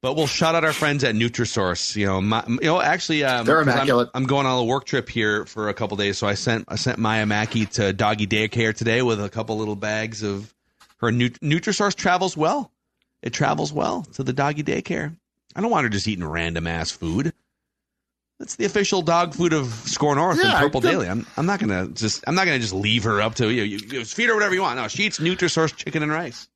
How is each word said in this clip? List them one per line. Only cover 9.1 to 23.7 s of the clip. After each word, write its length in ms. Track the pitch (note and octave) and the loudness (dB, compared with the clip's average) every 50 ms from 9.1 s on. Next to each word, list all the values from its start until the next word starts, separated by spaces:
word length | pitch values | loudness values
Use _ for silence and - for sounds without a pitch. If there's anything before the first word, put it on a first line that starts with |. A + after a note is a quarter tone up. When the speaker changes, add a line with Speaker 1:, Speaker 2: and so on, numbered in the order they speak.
| A2+ G#2 G#2 | 0 0 -2
Speaker 1:
a 40 | G2+ | -6
couple 280 | - A2+ A2 G#2+ A2+ G#2+ | -6 -6 -6 -4 -4 -4
little 180 | A2 G#2+ G#2+ | -4 -4 -4
bags 460 | G2 G2+ G#2+ G#2+ A2 A2 A2+ A2+ G#2 G#2+ | -4 -4 -4 -4 -4 -4 -6 -8 -6 -4
of 300 | G#2 G2+ G2 G#2 A2+ _ _ _ _ _ _ - _ _ _ | -4 -4 -4 -6 -10 _ _ _ _ _ _ -20 _ _ _
her 120 | - A#2 | 0 0
Nut-, 300 | A#2+ B2 A#2+ B2 B2 - | 2 4 2 2 0 -2
Nutrisource 540 | - D3 D3 F3 - A3 G3 - G#3 G3+ F#3+ | -2 0 0 0 2 0 0 2 2 0 0
travels 420 | - - G3 F3+ F3+ F#3 F#3 - | 0 0 2 2 2 2 -2 0
well. 340 | D#3+ D3+ D#3+ A#3 D4 A#3 - _ _ _ _ _ _ _ _ _ _ - | 0 2 2 2 0 -2 -6 _ _ _ _ _ _ _ _ _ _ -10
It 100 | B2 A#2 | -8 -2
travels 400 | - D3 C#3 D3+ D3 D3+ D3 D3 | 0 0 0 2 0 -2 -4 -2
well 300 | D3+ - - - C4 F3+ - - | -2 0 0 -2 -4 -6 -10 -10
to 80 | - C3+ | -6 -6
the 100 | C3 B2+ | -4 -2
doggy 300 | C3+ C#3 C#3+ D3+ D3+ D3 | 0 0 0 0 -2 -2
daycare. 540 | D3 C#3+ - - - E3+ E3 E3 D3+ E3 - _ _ _ _ _ _ - | -2 -2 -2 -2 -4 -4 -4 -4 -6 -8 -12 _ _ _ _ _ _ -8
I 60 | - F#3+ | -4 -2
don't 80 | A#3 | 0
want 140 | A#3+ F3 C#3 | 2 2 2
her 40 | A#2 | 0
just 180 | G#2+ G2+ F#2+ | 0 -2 -2
eating 180 | - A2 F2+ F2 | -2 -4 -2 -4
random 400 | D#2 D#2 E2 E2 E2+ E2 E2+ E2 | -4 -4 -2 -4 -2 -2 -4 -4
ass 240 | E2 E2 E2 E2 D#2+ | -2 -2 -2 -4 -6
food. 420 | - - - E2 D#2+ G#2 C#3+ E3+ - _ _ _ _ _ _ _ _ _ _ _ _ _ _ _ _ _ _ _ _ _ | -6 -6 -6 -2 -2 0 -2 -2 -4 _ _ _ _ _ _ _ _ _ _ _ _ _ _ _ _ _ _ _ _ _
That's 180 | - - - | -14 -14 -6
the 100 | - - | -2 -2
official 340 | G3+ - G#3 G3+ F#3+ G3+ F#3+ | 0 2 2 2 2 2 0
dog 340 | E3+ D#3 E3+ E3+ F3 F3 C#3+ | 2 2 4 4 2 0 0
food 200 | C3+ F3 F3 D#3+ | 0 2 2 2
of 140 | D#3 C3+ B2 A2+ | 2 0 -2 -6
Score 420 | A2 - - - - C3 D3 C#3+ | -8 -8 -8 -4 0 2 2 4
North 220 | C#3 D#3+ F#3 E3+ D#4+ | 4 2 2 2 2
Speaker 2:
Yeah, 120 | F#4 G4 | 2 4
Speaker 1:
and 80 | E4 D#3 | 4 4
Purple 220 | C#3+ D3 D3+ C3+ | 2 2 2 2
Speaker 2:
I 20 | A#2 | 2
don't 100 | - - | 2 2
Speaker 1:
Daily. 160 | F#3 A2 F2 | 2 0 -2
I'm, 180 | F#2 A#2 - - - - | -2 -4 -6 -6 -4 -2
I'm 80 | D3+ | 0
not 120 | F3 G3+ F#3 | 0 0 0
gonna 300 | G#3 G#2+ G2 F2+ F#2 - | 0 0 0 0 -2 -4
just, 340 | - B2 A2 A2 G#2 - - | -4 -4 -2 -2 -2 -2 -2
I'm 80 | A#2+ D3+ | 0 0
not 100 | F#3 F#3+ | 2 2
gonna 140 | F3 D3+ C3 | 2 2 0
just 160 | A#2 G#2+ F#2 | 0 -2 -2
leave 300 | F#2+ G2+ G#2+ A2 A#2+ F#2+ | -2 0 2 2 2 2
her 180 | A2+ G#2+ G2+ G#2 | 2 2 2 2
up 120 | A2+ A2+ | 0 0
to 140 | - B2 G#2+ | 0 0 2
you. 120 | A#2 B2 G#2 | 2 2 0
You, 160 | G#2 | -2